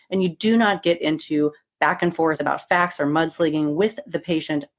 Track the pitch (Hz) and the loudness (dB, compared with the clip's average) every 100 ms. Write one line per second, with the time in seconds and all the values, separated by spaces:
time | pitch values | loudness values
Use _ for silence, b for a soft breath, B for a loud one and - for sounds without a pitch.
0 | B 190 185 160 214 226 220 185 170 170 | B -2 -2 0 2 4 4 2 0 0
1 | 151 156 - 151 147 147 B - 151 180 | 0 -4 -2 0 0 -2 B -2 0 2
2 | 175 170 160 156 147 - - 180 180 - | 0 0 0 0 -2 -2 0 2 2 0
3 | 143 156 165 - 165 156 151 151 214 220 | 0 0 0 0 0 0 0 0 -2 -2
4 | - 165 - 160 - 147 - | -8 -8 -4 -4 -2 -4 -6